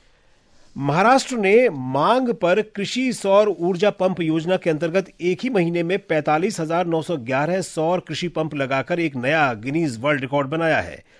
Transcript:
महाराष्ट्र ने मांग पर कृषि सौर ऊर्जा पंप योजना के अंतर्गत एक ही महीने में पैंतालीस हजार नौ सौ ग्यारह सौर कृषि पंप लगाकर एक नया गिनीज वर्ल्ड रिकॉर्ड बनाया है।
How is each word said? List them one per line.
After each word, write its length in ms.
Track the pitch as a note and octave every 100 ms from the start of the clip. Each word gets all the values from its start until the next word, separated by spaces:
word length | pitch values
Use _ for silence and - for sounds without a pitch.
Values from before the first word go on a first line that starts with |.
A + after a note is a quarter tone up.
| _ _ _ _ _ - - -
महाराष्ट्र 600 | C#3+ D#3 G#3 C4 - A#3+
ने 320 | F#3+ G#3+ B3
मांग 580 | D3 B2+ C3+ E3 B3 B3+
पर 280 | - F3+ F#3+ G#3+
कृषि 460 | - G3 A#3+ C4
सौर 360 | G#3+ G3 G3 G#3+
ऊर्जा 400 | D#3+ F3 F3+ G3+
पंप 280 | - F#3 F3
योजना 360 | D#3+ D#3+ D#3+ F#3
के 140 | F3
अंतर्गत 400 | D3+ E3 F#3 F#3 -
एक 200 | F3 F3+
ही 80 | B3
महीने 320 | G3+ E3+ E3+
में 160 | E3+ G3
पैंतालीस 600 | - D#3 D3 D#3 G3 F#3+
हजार 260 | D#3 E3 F3+
नौ 160 | E3
सौ 140 | D3+ E3
ग्यारह 440 | A#2 C3 D3+ F#3+
सौर 420 | E3+ - D#3+ F3+ -
कृषि 200 | C#3+ F3
पंप 260 | D#3+ D#3
लगाकर 460 | D3 C3 C3+ B2+ E3+
एक 160 | E3 C#3
नया 360 | B2 D#3+ C#3 A2+
गिनीज 440 | B2 D#3 D#3+ A2+
वर्ल्ड 200 | C#3 C#3+
रिकॉर्ड 280 | C3 C#3+ C3+
बनाया 320 | D#3+ E3 C3+
है। 220 | E2+ C#2+ - _